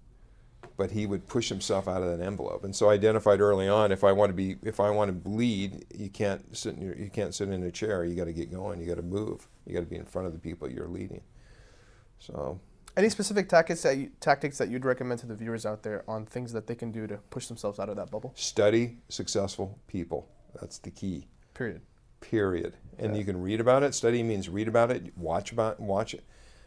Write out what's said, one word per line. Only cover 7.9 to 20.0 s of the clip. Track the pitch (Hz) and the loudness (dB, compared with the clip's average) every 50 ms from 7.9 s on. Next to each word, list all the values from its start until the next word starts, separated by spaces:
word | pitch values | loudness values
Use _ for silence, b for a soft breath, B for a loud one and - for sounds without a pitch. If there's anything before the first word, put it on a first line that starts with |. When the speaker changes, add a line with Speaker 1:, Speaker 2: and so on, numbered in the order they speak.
| 104 90 85 | 0 0 0
Speaker 1:
You | 87 87 | -2 -2
gotta | 87 90 85 82 | -2 -4 -4 -4
get | 80 - - 85 | -6 -6 -6 -6
going. | 92 98 98 - 90 | -8 -6 -6 -6 -6
You | 82 | -6
gotta | 87 87 87 | -4 -4 -4
move. | 85 87 92 101 110 - - - - - _ - _ | -4 -4 -4 -4 -4 -4 -6 -8 -12 -18 _ -20 _
You | 95 92 | -8 -6
gotta | 90 87 | -6 -6
be | 85 87 | -6 -8
in | 85 85 | -10 -10
front | - - 92 92 | -8 -8 -6 -6
of | 90 80 | -6 -6
the | 82 | -8
people | - 104 95 85 76 65 | -8 -10 -10 -8 -8 -10
you're | 62 - - 82 | -8 -8 -8 -8
leading. | 90 95 98 95 - - - - - b b b b b b b b b b b b b b b b - | -8 -8 -10 -10 -12 -14 -16 -18 -20 b b b b b b b b b b b b b b b b -20
So. | - - - 71 71 67 80 98 - - - _ - - - | -18 -14 -10 -8 -6 -6 -8 -8 -12 -18 -20 _ -20 -6 0
Speaker 2:
Any | 185 196 226 | 2 2 2
specific | - - 202 - 208 208 190 196 | 2 0 -4 -2 -2 -2 2 6
tactics | 185 165 165 - 170 170 - | 6 6 6 6 2 0 2
that | 156 139 | 2 2
you, | 135 139 - - - | 2 -2 -6 -10 -2
tactics | - 160 143 143 - 143 139 - | 2 2 2 2 0 -4 -2 -2
that | 127 92 | -2 -2
you'd | 120 127 127 | -2 -2 0
recommend | 131 127 - 127 123 123 117 | 0 0 0 -2 -4 -4 -4
to | 123 | -6
the | 120 110 | -8 -10
viewers | 104 110 113 113 113 113 | -8 -6 -6 -6 -4 -4
out | 104 90 90 - | -6 -6 -6 -6
there | 107 107 98 - - | -6 -6 -6 -6 -6
on | 110 110 110 | -8 -8 -8
things | 110 - 127 123 117 117 | -8 -8 -8 -8 -6 -6
that | 110 104 | -8 -6
they | - 120 | -6 -8
can | 117 120 117 107 | -6 -6 -6 -6
do | 113 110 | -6 -6
to | 101 104 101 - _ | -8 -8 -10 -12 _
push | - 131 - | -12 -10 -10
themselves | - 120 - - 101 101 - | -10 -10 -8 -6 -6 -6 -6
out | 98 107 | -6 -6
of | 101 | -6
that | 104 92 - | -6 -8 -8
bubble? | - 110 123 127 - | -8 -10 -10 -10 -10
Speaker 1:
Study | - - - - 110 101 104 107 117 120 120 120 - - - | -8 -8 -2 2 4 6 6 6 6 4 2 -2 -8 -16 -12
successful | - - 104 - - 107 98 98 - - 101 98 101 - - | -10 -8 -6 -2 0 0 0 -2 -2 -6 -8 -8 -8 -12 -14
people. | - - 95 | -10 -8 -6